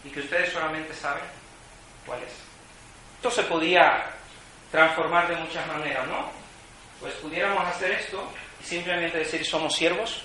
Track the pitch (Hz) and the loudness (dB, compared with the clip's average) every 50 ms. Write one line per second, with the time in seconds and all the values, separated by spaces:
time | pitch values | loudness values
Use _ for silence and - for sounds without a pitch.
0 | - 143 - 143 139 143 175 175 175 - - 165 160 156 156 156 156 156 151 - | -16 -10 -8 -8 -6 0 2 2 2 2 0 -2 -2 -2 -2 -4 -6 -8 -10 -6
1 | - 143 143 - - - - - - - - - - - - - - - - - | -4 -4 -4 -4 -6 -10 -14 -18 -20 -20 -20 -20 -20 -20 -20 -20 -20 -20 -20 -18
2 | - - 123 123 127 - - - - - - - - - - - - - - - | -10 -10 -8 -8 -8 -12 -14 -16 -18 -20 -20 -20 -20 -20 -20 -20 -20 -20 -20 -20
3 | - - - - - - - - - - 170 165 160 175 180 175 160 147 - - | -20 -20 -14 -4 -2 0 2 2 2 2 2 2 4 6 8 10 10 8 8 2
4 | - - - - - - - - - - - - - - - 160 160 160 160 170 | -2 -6 -8 -12 -16 -18 -20 -20 -20 -20 -20 -20 -12 0 6 6 6 6 6 2
5 | 160 156 170 175 170 170 165 156 160 - - 160 151 - 147 151 151 143 131 131 | 0 4 4 4 4 4 -2 -4 -4 -6 -6 -6 -6 -4 -6 -4 -4 -2 -2 -4
6 | - - - - - - - - - - - - - - - - - - - - | -4 -4 -4 -4 -6 -6 -10 -14 -18 -18 -20 -20 -20 -20 -20 -20 -20 -20 -18 -12
7 | 123 - 143 - 156 151 165 175 180 196 196 180 180 175 - - 185 180 170 - | -10 -10 -10 -8 -8 -6 -2 0 0 2 2 2 0 0 -2 0 0 0 0 0
8 | - - 190 185 - - - - - - - - - - 175 175 175 175 175 175 | -2 -4 -6 -8 -8 -8 -12 -14 -16 -16 -18 -14 -8 -6 -4 -4 0 0 0 0
9 | 170 165 165 160 156 156 165 160 - - - 156 160 147 - - 160 170 180 196 | 0 0 0 0 -2 0 -2 -2 -2 0 0 0 2 2 2 4 4 4 4 2
10 | 226 - - - | -2 -4 -6 -8